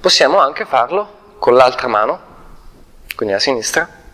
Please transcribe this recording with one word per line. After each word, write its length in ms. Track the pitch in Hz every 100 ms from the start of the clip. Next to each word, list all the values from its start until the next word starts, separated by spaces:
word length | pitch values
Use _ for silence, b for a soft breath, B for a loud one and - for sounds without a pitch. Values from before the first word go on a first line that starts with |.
possiamo 380 | 185 - 143 185
anche 260 | 139 -
farlo 520 | 220 131 123 180 208 - - -
con 160 | -
l'altra 340 | 123 127 127 127
mano, 320 | 107 110 180 - - - - - - - - - -
quindi 180 | 107
la 60 | 98
sinistra 480 | - 127 - - 165 - -